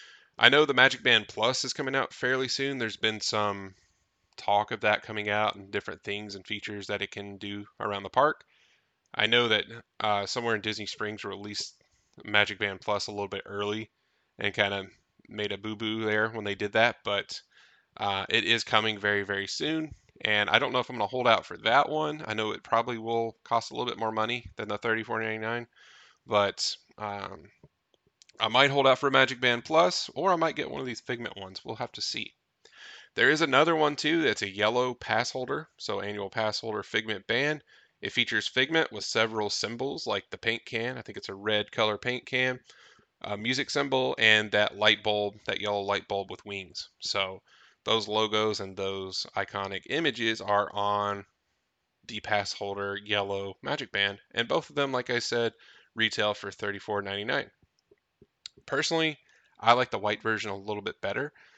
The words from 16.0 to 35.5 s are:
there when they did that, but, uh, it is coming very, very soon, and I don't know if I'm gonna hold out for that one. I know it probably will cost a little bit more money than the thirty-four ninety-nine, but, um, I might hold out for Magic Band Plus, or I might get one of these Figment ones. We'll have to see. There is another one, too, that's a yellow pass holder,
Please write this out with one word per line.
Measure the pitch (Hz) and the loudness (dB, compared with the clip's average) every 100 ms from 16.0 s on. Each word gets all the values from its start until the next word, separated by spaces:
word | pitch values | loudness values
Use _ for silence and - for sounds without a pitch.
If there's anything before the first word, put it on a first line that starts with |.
there | 110 107 110 | 0 2 0
when | 110 | -2
they | 104 98 | -6 -4
did | 101 | 0
that, | 110 117 - - | 4 4 2 -2
but, | 101 - - - _ - _ _ - | -2 -2 -10 -14 _ -20 _ _ -6
uh, | 101 98 98 | -2 -2 0
it | 113 | 0
is | 87 117 - | 2 0 2
coming | 110 110 104 | 2 2 0
very, | 104 101 | 0 0
very | 98 98 98 | 0 -4 -4
soon, | - 147 160 156 - _ _ | -4 -2 -2 -4 -12 _ _
and | - 107 104 | 0 2 4
I | 110 | 2
don't | 131 | 4
know | 127 | 0
if | 123 | -2
I'm | 127 | -2
gonna | 101 | -4
hold | 127 120 | 2 4
out | 107 - | 4 2
for | 82 | -4
that | 90 127 151 | 4 4 4
one. | 151 156 151 - | 0 -2 -4 -4
I | |
know | 107 107 | -2 -2
it | - | -4
probably | - 113 120 117 | 0 0 0 -4
will | 110 117 113 - - | -2 -2 -2 -6 -2
cost | 117 - | -2 0
a | |
little | - 123 | -4 -4
bit | 117 | -2
more | 110 | -2
money | 110 110 120 - - | 0 -2 -2 -8 -10
than | 107 | -6
the | - | -4
thirty-four | 117 110 110 113 | -2 -2 -2 -4
ninety-nine, | 110 110 110 120 120 _ - - - _ - | -2 -4 -4 -4 -6 _ -20 -20 -20 _ 0
but, | 107 101 - - - _ - | 2 2 0 -4 -6 _ -10
um, | 104 101 98 95 101 _ - _ _ _ _ _ - - | -8 -8 -10 -12 -18 _ -20 _ _ _ _ _ -20 -4
I | 113 | 2
might | 117 139 | 6 6
hold | 139 135 | 6 6
out | 131 | 6
for | 143 | 4
Magic | 135 131 127 | 4 4 2
Band | 127 120 | 2 2
Plus, | - 156 180 175 - | 2 4 4 2 -4
or | - 180 | -2 0
I | 175 | 2
might | 160 143 | 2 0
get | 143 | -4
one | - | -4
of | 131 | -6
these | 113 | -8
Figment | - 120 117 98 | -8 -6 -6 -10
ones. | 95 95 | -12 -12
We'll | - 113 | -10 -8
have | 123 | -8
to | - | -6
see. | - - - - _ _ _ - - - - | -6 -6 -8 -12 _ _ _ -20 -20 -20 -10
There | - 123 | 2 4
is | 151 | 4
another | 156 131 160 165 | 4 6 6 4
one, | 151 147 | 2 0
too, | 151 165 | 0 2
that's | 143 104 | 2 0
a | 101 | -4
yellow | 95 104 120 127 | 0 2 2 0
pass | 123 - 110 123 | -4 -2 0 0
holder, | 131 127 | -4 -6